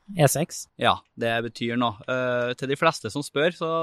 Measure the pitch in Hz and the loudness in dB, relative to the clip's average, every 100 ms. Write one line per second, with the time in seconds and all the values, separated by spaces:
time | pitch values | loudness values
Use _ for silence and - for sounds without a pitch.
0 | - 196 147 139 170 - - - 120 90 | -8 4 4 4 -2 -6 -14 0 2 2
1 | - - 117 117 117 - 117 120 120 104 | -2 -4 -2 0 -2 -4 -2 0 0 -2
2 | - 127 127 123 120 123 131 139 165 - | -4 -2 0 0 -2 -4 -4 0 2 0
3 | 110 143 143 139 160 175 165 165 | -4 -6 -4 0 0 0 -4 -2